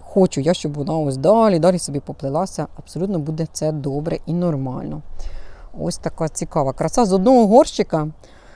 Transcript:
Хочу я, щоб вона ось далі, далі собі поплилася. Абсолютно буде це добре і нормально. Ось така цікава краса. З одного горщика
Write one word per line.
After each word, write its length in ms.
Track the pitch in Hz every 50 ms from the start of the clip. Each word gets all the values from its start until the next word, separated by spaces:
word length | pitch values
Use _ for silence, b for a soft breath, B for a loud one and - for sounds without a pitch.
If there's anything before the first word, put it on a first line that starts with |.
Хочу 400 | - - - 202 190 180 - -
я, 120 | 135 156 180
щоб 200 | - - 156 143
вона 240 | 143 143 147 156 160
ось 200 | 156 143 135 131
далі, 420 | 135 165 208 226 226 214 190 165
далі 200 | 151 180 185 170
собі 200 | - - 139 143
поплилася. 680 | - - - - - 143 139 156 185 185 - - 151 - - -
Абсолютно 420 | - - - 151 175 196 202 165
буде 280 | 143 147 160 156 165 160
це 200 | - - 156 156
добре 460 | 156 151 135 147 135 143 151 165 - - -
і 80 | - 160
нормально. 680 | 175 180 175 156 135 135 131 127 139 135 147 147 156 147 - - b b b b b b b b b b b b -
Ось 180 | 156 170 175 -
така 320 | - 165 - - 165 156
цікава 440 | - - 165 156 - 160 143 135 127
краса. 320 | - 147 156 - - 247
З 80 | 190 185
одного 340 | 196 185 240 262 247 226 196
горщика 600 | 214 262 320 - - - 202 - - 160 151 156 156 - b b b b b b b